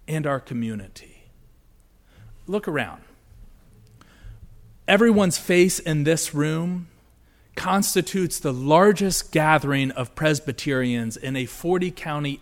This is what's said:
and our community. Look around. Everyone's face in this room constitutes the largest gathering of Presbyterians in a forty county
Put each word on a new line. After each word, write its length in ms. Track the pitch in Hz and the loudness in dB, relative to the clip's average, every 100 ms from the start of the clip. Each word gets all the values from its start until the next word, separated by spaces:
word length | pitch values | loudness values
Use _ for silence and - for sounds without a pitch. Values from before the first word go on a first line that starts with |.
| - | -8
and 200 | 156 147 | -4 -4
our 140 | 135 | -4
community. 880 | - 120 117 107 95 - - - - - - _ _ _ _ _ _ - - - - | -6 -6 -6 -6 -12 -20 -20 -20 -20 -20 -20 _ _ _ _ _ _ -20 -20 -20 -6
Look 220 | 202 208 | -6 -2
around. 320 | 147 101 - - - _ - - - _ - - - - - - - - - - - - | -4 -4 -8 -20 -20 _ -20 -20 -20 _ -20 -20 -20 -20 -20 -20 -20 -20 -20 -20 -10 0
Everyone's 520 | 196 233 208 190 - | 4 6 6 4 0
face 400 | - 180 180 - | 2 4 4 2
in 260 | 170 151 | -2 0
this 300 | 147 160 - | 2 0 0
room 540 | 147 151 160 170 180 175 _ _ _ _ _ _ - | -2 -2 -2 -4 -6 -10 _ _ _ _ _ _ -8
constitutes 840 | 180 196 196 190 - 196 175 - | 0 0 2 0 0 -2 -2 -4
the 140 | 151 | -4
largest 800 | 123 135 160 202 208 196 175 - | -2 4 6 6 4 0 -2 -2
gathering 580 | 160 156 156 143 139 135 | 0 4 4 2 0 -2
of 220 | 131 123 | -4 -8
Presbyterians 1000 | - 156 147 - 120 151 131 127 120 113 110 | -2 0 0 -4 -8 -4 -2 -2 -2 -4 -8
in 180 | 135 135 | -8 -6
a 100 | 123 | -8
forty 440 | - 170 180 180 | -6 -2 -2 -2
county 480 | 175 165 147 147 139 | -6 -8 -6 -4 -6